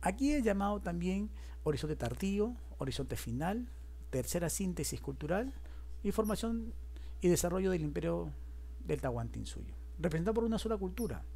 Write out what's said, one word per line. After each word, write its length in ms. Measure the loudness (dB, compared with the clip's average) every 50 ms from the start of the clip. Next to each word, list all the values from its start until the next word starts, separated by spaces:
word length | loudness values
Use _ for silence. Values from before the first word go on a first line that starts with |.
Aquí 320 | 2 2 2 4 4 4 4
es 100 | 6 4
llamado 360 | 4 4 4 4 2 2 0
también 500 | 0 -2 -2 0 2 2 2 2 0 -2 -4 -8 -10 -10 -10 -2 0
horizonte 320 | 2 2 2 2 -2 -2
tardío, 600 | 0 0 -2 -2 0 0 0 2 2 2 2 0 -6 -8 -10 -6 -4
horizonte 380 | -2 -2 0 -2 -2 -2 -2
final, 520 | -4 -2 -2 -2 0 2 2 0 0 -2 -4 -8 -10 -10 -10 -10 -10 -10 -2
tercera 400 | 0 0 0 2 0 0 2 2
síntesis 500 | 0 0 0 0 0 0 -2 -2 -2 -4
cultural 540 | -4 -4 -6 -4 -2 0 0 2 0 -2 -4 -6 -8 -8 -8 -10 -8 -8 -8 -2 0
y 100 | 0 2
formación 640 | 2 2 2 2 0 0 0 0 0 -2 -4 -6 -6 -8 -8 -8 -8 -8 -8 -8 4
y 80 | 6 6
desarrollo 420 | 8 8 6 4 2 4 4 4
del 120 | 4 4 2
imperio 480 | 2 0 0 0 2 0 0 0 -2 -6 -8 -8 -8 -8 -8 -8 -8 -8 -8 -2
del 160 | 0 0 0
Tahuantinsuyo, 760 | 2 0 0 0 -2 -2 -4 -4 -6 -6 -6 -8 -8 -8 -8 -10 -10 -10 -8 0
representado 360 | 0 2 2 2 2 2 2
por 100 | 2 2
una 140 | 2 2 2
sola 180 | 2 0 0
cultura. 480 | 0 0 -2 -2 -2 -2 -2 -2 -4 -6 -8 -10